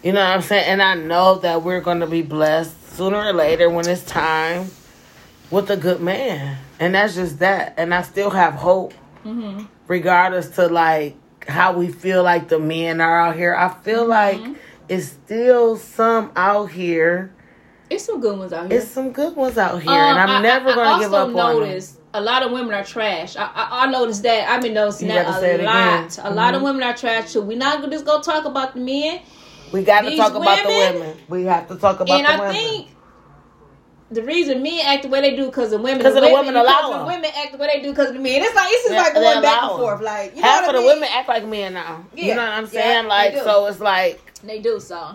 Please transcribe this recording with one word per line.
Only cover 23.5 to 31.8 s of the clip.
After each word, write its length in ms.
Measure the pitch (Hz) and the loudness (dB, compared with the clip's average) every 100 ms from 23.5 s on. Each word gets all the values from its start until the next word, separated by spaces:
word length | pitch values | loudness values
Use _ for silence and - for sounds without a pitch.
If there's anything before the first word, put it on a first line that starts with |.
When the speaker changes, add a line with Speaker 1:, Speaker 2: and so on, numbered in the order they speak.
| 214 220 247 | -6 -6 0
Speaker 2:
I 60 | 269 | 0
noticed 320 | 254 226 202 | 0 -2 0
that. 240 | 233 226 196 | 0 2 0
I've 120 | 254 | -2
been 120 | 240 | 0
noticing 340 | 214 208 196 180 | 0 0 -2 -2
Speaker 1:
You 60 | |
Speaker 2:
that 100 | 180 175 | 0 0
Speaker 1:
gotta 120 | 185 | 0
say 140 | 180 | 0
it 40 | 170 | 2
Speaker 2:
a 40 | |
Speaker 1:
again. 380 | 208 226 233 170 | 2 2 4 0
Speaker 2:
lot. 160 | 165 - | -2 -10
A 60 | 202 | -6
lot 200 | 208 240 | 0 0
of 40 | 269 | 0
Speaker 1:
Mm-hmm. 60 | |
Speaker 2:
women 180 | 277 269 | -2 -2
are 120 | 247 | -4
trash 380 | 240 240 226 220 | -4 -2 -4 -2
too. 80 | 214 | -4
We 140 | 208 | -4
not 240 | 233 269 294 | -4 -2 -2
gonna 100 | 277 | -6
just 140 | 311 | -6
go 160 | 294 302 | 0 0
talk 240 | 311 311 | 0 -4
about 280 | 294 262 262 | -2 -6 -6
the 40 | 247 | -8
men. 400 | 254 277 302 349 - - - - - | -6 -4 -4 -6 -14 -20 -20 -20 -8
Speaker 1:
We 120 | 190 | -2
gotta 260 | 185 - - | 4 4 4
Speaker 2:
These 100 | 311 | 2
Speaker 1:
talk 160 | - | 2
about 280 | - - - | 2 2 4
the 60 | - | 2
Speaker 2:
women, 300 | 202 185 175 | 2 2 0
Speaker 1:
women. 160 | 160 156 - | -8 -12 -8
We 160 | 180 | -6
have 220 | 180 175 - | 0 -2 -2
to 60 | |
talk 240 | 185 | 0